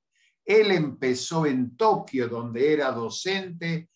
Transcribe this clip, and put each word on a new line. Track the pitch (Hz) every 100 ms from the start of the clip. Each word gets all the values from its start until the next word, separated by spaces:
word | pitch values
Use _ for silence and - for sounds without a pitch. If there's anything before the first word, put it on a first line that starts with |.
| _ _ _ _
Él | - 214 208
empezó | 180 147 - 131 123 - 165
en | 151 131 123 -
Tokio, | 220 175 - 131 117
donde | 117 120 117 147
era | 147 131
docente, | 117 113 - 185 196 185 170 165 165 -